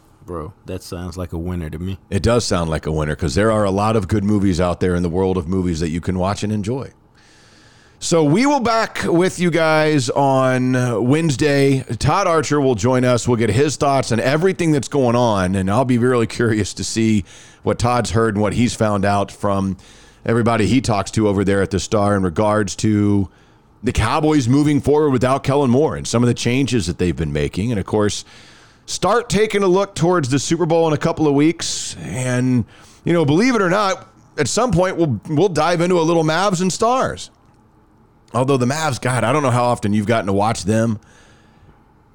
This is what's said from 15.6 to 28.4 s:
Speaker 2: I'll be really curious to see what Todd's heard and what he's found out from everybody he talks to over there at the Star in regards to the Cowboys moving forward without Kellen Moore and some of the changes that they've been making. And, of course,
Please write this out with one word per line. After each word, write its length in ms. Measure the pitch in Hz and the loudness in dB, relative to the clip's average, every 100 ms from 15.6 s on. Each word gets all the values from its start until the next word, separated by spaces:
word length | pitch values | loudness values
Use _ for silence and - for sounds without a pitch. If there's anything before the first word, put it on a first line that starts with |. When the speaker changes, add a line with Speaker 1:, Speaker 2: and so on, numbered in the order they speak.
| 95 | 0
Speaker 2:
I'll 160 | 107 127 | 0 2
be 100 | 123 | 2
really 300 | 123 123 113 | 2 2 0
curious 480 | - 117 107 101 | 0 0 0 -2
to 100 | - | -6
see 400 | 95 113 110 107 - - - - | -6 0 2 0 -2 -12 -20 -6
what 160 | - 104 | -4 0
Todd's 320 | 120 123 101 | 0 0 0
heard 240 | 113 113 | 0 0
and 80 | 101 | 0
what 100 | 104 | 0
he's 220 | 92 117 | 0 0
found 300 | - 110 101 101 | 0 -2 0 0
out 260 | 101 101 | 0 -2
from 460 | - 104 98 95 90 - - - - - | -4 -4 -2 -2 -6 -14 -20 -20 -10 -2
everybody 400 | 113 113 113 98 | 0 2 0 2
he 140 | 127 | 0
talks 280 | 120 101 95 | 0 -2 -2
to 140 | - 104 | 0 0
over 140 | 98 | 2
there 180 | 95 98 | 0 0
at 80 | 92 | 0
the 100 | 95 | -2
Star 340 | - 107 101 101 | -2 0 2 0
in 60 | |
regards 540 | 92 80 107 107 101 - | 0 0 0 0 -2 -2
to 540 | 107 104 104 101 95 - _ _ _ _ | 0 2 2 0 -2 -10 _ _ _ _
the 100 | 110 | -4
Cowboys 540 | 170 117 147 151 151 117 | -2 0 0 2 2 2
moving 340 | 139 151 143 | 2 2 0
forward 280 | 139 147 156 | 2 2 2
without 320 | 127 127 135 | 2 0 0
Kellen 280 | - 139 135 | 0 0 2
Moore 260 | 123 151 73 | 2 0 -2
and 100 | 71 | -4
some 160 | 120 | 0
of 40 | 120 | 0
the 80 | |
changes 520 | 117 117 127 131 123 87 | 0 -2 0 0 0 -2
that 100 | - | -2
they've 180 | 90 78 | -2 -2
been 160 | 78 | -4
making. 380 | 73 73 - 113 | -2 -2 -2 -4
And, 100 | 117 | -4
of 60 | - | -2
course, 400 | 107 104 - - - | 0 0 -2 -10 -20